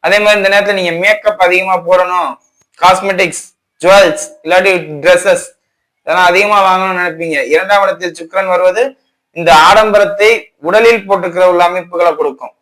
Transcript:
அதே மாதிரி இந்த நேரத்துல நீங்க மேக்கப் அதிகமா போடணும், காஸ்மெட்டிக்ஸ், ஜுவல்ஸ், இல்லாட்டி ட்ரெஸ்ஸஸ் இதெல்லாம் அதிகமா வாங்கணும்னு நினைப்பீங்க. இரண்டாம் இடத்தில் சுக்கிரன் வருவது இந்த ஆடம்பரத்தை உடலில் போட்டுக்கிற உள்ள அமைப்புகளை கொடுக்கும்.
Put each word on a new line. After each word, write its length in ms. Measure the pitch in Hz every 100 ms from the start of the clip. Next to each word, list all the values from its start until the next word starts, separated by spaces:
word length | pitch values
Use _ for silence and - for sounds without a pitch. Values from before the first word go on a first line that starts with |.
அதே 120 | 165 202
மாதிரி 200 | 208 208
இந்த 100 | 196
நேரத்துல 240 | 202 202 196
நீங்க 140 | 180 165
மேக்கப் 400 | 190 214 214 - 180
அதிகமா 280 | 180 190 185 170
போடணும், 420 | 185 180 180 151 120 _ _ _ _
காஸ்மெட்டிக்ஸ், 640 | 175 185 196 185 180 - - _ _ _
ஜுவல்ஸ், 440 | 170 196 185 151 - -
இல்லாட்டி 280 | 156 180 190 180 156 147
ட்ரெஸ்ஸஸ் 420 | 156 180 190 175 - _ _ _ _ _ -
இதெல்லாம் 220 | 170 180
அதிகமா 260 | 180 208 208
வாங்கணும்னு 380 | 190 185 190 180
நினைப்பீங்க. 360 | 180 160 165 147 127
இரண்டாம் 320 | 156 190 202
இடத்தில் 320 | 190 170 180 170
சுக்கிரன் 320 | 165 190 190
வருவது 280 | 180 185 185 262 269 _ _ _ 160
இந்த 140 | 170 156 165
ஆடம்பரத்தை 600 | 202 214 202 202 202 214 226 - _ 147
உடலில் 380 | 202 226 233 196
போட்டுக்கிற 360 | 196 180 170 180
உள்ள 100 | 175
அமைப்புகளை 460 | 175 180 175 175 175
கொடுக்கும். 400 | 156 151 131 123 _